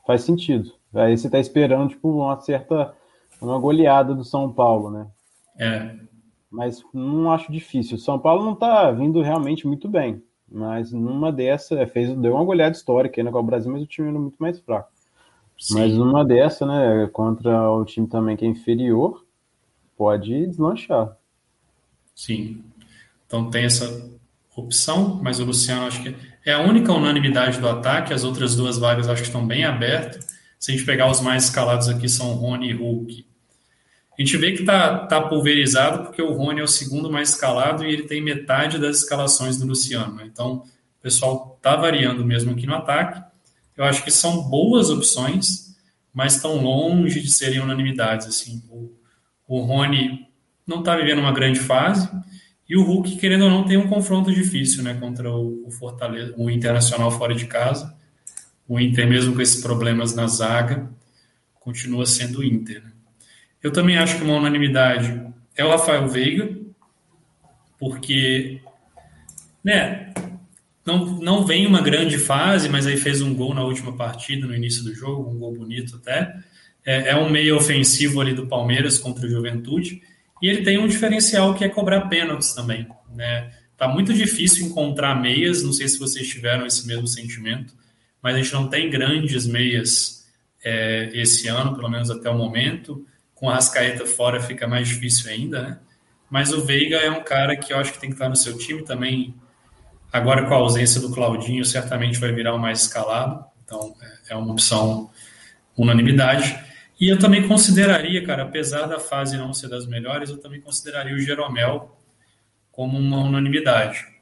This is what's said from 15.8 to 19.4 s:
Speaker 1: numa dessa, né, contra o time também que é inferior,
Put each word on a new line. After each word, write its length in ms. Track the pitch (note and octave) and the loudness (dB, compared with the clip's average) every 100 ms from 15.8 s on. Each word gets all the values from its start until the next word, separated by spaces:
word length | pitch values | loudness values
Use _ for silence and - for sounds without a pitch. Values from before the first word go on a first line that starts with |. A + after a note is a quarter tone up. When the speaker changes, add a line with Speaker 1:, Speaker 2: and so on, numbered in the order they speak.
| A2+ | 4
Speaker 1:
numa 320 | A2 B2 C#3+ | 4 4 4
dessa, 400 | C#3 B2 F3+ - | 6 6 4 2
né, 420 | C#3 C#3+ B2 A2 G#2 | -2 2 2 2 0
contra 580 | - A2+ A2+ A#2 A2+ A2 | -2 -2 0 2 2 4
o 140 | A2 | 2
time 220 | G#2+ - A2+ | -2 -4 -2
também 280 | A2+ A2 | 0 -2
que 120 | G#2+ A2+ | 0 -2
é 20 | |
inferior, 760 | A2+ - A#2 B2+ A2+ E3 - _ _ | -2 -2 0 2 2 2 -2 _ _